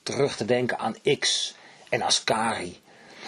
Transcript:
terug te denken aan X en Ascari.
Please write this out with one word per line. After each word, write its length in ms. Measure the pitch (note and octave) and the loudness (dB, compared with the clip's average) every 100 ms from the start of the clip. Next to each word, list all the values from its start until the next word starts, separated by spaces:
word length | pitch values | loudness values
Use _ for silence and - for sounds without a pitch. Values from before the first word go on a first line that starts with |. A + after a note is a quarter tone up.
terug 320 | - A2 C#3 - | -6 0 0 0
te 100 | G#2+ | 0
denken 340 | B2 B2 - | 2 2 -2
aan 160 | A2+ G#2+ - C#3 | -4 -2 0 2
X 360 | - - - - - - - | 2 0 -2 -8 -20 -20 -4
en 120 | A#2+ | -2
Ascari. 760 | F2+ - - A2+ A2+ G2+ F2+ F#2 - - - - | 2 0 2 0 0 -2 -6 -12 -20 -20 -20 -16